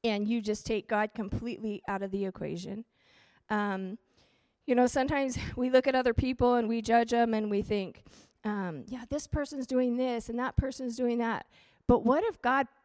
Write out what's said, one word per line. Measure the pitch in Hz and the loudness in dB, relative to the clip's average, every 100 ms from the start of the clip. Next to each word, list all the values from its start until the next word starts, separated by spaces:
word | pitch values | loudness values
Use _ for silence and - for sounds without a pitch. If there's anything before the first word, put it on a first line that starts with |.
And | 233 208 208 | -2 -2 0
you | 233 | -2
just | 208 214 - | -2 -4 -2
take | 220 - | -4 -2
God | 214 208 | -2 -2
completely | - 208 - 233 - 220 208 - | -4 -6 -6 -6 -6 -6 -6 -6
out | 196 | -6
of | 196 | -4
the | 196 190 | -4 -4
equation. | 185 147 170 190 202 233 _ _ _ _ _ _ | -6 -8 -8 -8 -12 -14 _ _ _ _ _ _
Um, | 214 208 190 190 214 _ _ _ _ _ _ - | -2 -2 -4 -6 -10 _ _ _ _ _ _ 0
you | |
know, | 247 247 | 4 4
sometimes | 285 269 294 269 247 - - | 2 0 0 -2 -4 -8 -4
we | 254 | 4
look | 254 269 | 6 6
at | |
other | 262 247 233 | 2 2 2
people | 254 254 247 247 | 0 2 4 4
and | 220 | 2
we | 233 | -2
judge | 214 233 233 | 4 4 4
'em | 233 233 220 | 2 4 2
and | 214 | 0
we | 202 | -2
think, | 208 208 190 - - - - _ | 0 -2 -2 -10 -20 -20 -20 _
um, | 214 208 185 151 - | -6 -4 -4 -8 -10
"Yeah, | 247 233 | -12 -6
this | 294 - | -8 -4
person's | - 285 285 254 | -4 -4 -6 0
doing | 254 254 240 | 2 2 0
this | 254 240 220 | -2 -2 -4
and | 233 | -4
that | 254 - | -2 -2
person's | 269 254 254 233 | -4 -6 -8 -2
doing | 240 233 | -2 0
that." | 233 214 - _ _ _ - | -2 -4 -8 _ _ _ 4
But | 247 | 4
what | 226 285 | 6 2
if | 440 - | 2 -2
God | 240 269 269 _ | 0 2 0 _